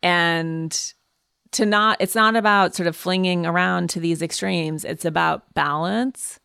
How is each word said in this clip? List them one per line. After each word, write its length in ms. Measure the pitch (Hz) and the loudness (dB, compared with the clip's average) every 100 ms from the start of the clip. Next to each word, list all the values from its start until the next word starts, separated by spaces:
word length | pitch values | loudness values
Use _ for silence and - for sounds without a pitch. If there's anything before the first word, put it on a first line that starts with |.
and 880 | 180 175 170 165 165 160 160 - - - _ _ _ _ _ | 2 2 2 0 -2 -4 -4 -6 -8 -12 _ _ _ _ _
to 140 | - 214 | 0 2
not, 320 | 208 214 - | 4 2 2
it's 160 | 185 226 | 0 4
not 200 | 220 226 | 4 4
about 400 | 214 202 185 - | 4 4 4 2
sort 100 | 175 | -2
of 80 | 165 | -2
flinging 500 | - 185 185 180 170 | -2 0 2 0 0
around 440 | 170 185 180 175 | 0 2 0 -2
to 100 | 180 | -2
these 220 | 165 165 | -2 -2
extremes. 640 | 165 - 196 180 160 156 - | -4 -4 -2 -2 -2 -6 -6
It's 200 | 156 170 | -4 -2
about 480 | 160 165 156 _ - | 0 0 0 _ -2
balance. 840 | 147 147 170 214 262 - - - | -2 0 -2 -2 -2 -6 -14 -14